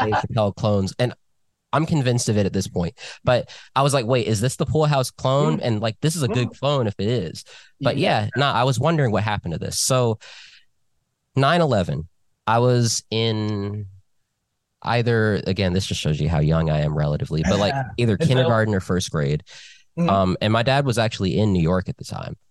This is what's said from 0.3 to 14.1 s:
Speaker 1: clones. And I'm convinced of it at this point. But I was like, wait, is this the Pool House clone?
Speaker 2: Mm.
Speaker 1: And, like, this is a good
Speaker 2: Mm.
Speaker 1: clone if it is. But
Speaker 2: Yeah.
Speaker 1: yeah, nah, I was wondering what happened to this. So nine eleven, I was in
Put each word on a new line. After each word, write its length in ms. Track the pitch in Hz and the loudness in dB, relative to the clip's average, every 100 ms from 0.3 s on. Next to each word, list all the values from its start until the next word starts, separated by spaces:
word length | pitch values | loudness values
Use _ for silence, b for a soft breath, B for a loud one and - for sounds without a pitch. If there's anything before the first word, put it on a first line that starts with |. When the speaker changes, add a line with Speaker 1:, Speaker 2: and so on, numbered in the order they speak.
| 131 107 - | 0 0 0
Speaker 1:
clones. 400 | 110 104 95 - | 0 2 0 -2
And 140 | 123 85 _ _ _ _ _ | -4 -4 _ _ _ _ _
I'm 120 | 135 156 | -2 0
convinced 440 | 160 127 123 - | 0 2 0 0
of 80 | 107 | 0
it 80 | 95 | 0
at 80 | |
this 140 | 98 95 | -2 -4
point. 280 | - 85 - B B - | -4 -6 -6 B B 0
But 240 | 123 - B B - | 0 -2 B B 0
I 60 | |
was 120 | 143 | 2
like, 120 | 135 110 | 2 0
wait, 200 | 127 107 | 0 0
is 140 | 110 | 0
this 160 | 123 - | -2 -2
the 100 | 151 | -2
Pool 200 | 151 151 | 0 2
House 260 | 147 127 | 2 -2
clone? 460 | - 131 135 151 156 | -2 0 2 2 0
Speaker 2:
Mm. 40 | |
Speaker 1:
And, 160 | 123 110 | -2 -2
like, 160 | 113 107 | -2 -2
this 140 | 147 170 | -2 -2
is 80 | |
a 60 | 135 | -2
good 180 | 202 123 | 0 -2
Speaker 2:
Mm. 100 | - | -4
Speaker 1:
clone 280 | 135 147 110 | -2 0 -2
if 80 | - | -2
it 100 | 98 | -2
is. 340 | 123 80 - - B B - | -2 -4 -10 -18 B B -4
But 160 | 139 139 | -2 0
Speaker 2:
Yeah. 240 | 175 139 | 0 0
Speaker 1:
yeah, 60 | 107 123 | 0 0
nah, 160 | 139 | 0
I 100 | 113 | 2
was 160 | 131 117 | 0 2
wondering 320 | 139 165 131 | 0 2 2
what 120 | 101 | 2
happened 300 | 104 104 90 | 0 -2 -4
to 60 | 80 | -6
this. 180 | - - | -6 -4
So 380 | - 131 120 110 B B B B B _ _ _ _ _ _ - | 0 2 2 -2 B B B B B _ _ _ _ _ _ 0
nine 260 | 139 175 | 2 4
eleven, 460 | 160 113 85 69 85 _ _ _ - | 2 2 0 -4 -8 _ _ _ 0
I 120 | 117 | 2
was 440 | 123 123 117 - - | 4 2 2 -2 -4
in 720 | 110 113 107 107 104 101 104 101 98 _ | -2 -2 -2 -2 -4 -4 -8 -10 -16 _